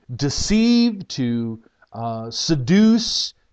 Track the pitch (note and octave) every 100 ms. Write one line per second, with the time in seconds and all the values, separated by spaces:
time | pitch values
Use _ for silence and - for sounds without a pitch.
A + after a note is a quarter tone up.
0 | - A#2+ C#3+ - - G#3+ A#3 A#3+ A#3 G3
1 | - - B2 A#2 A#2 A2+ _ _ _ G#2+
2 | A#2 A2+ A2+ A2+ - D#3 B2 F#3+ A3 A3+
3 | A3+ - - - _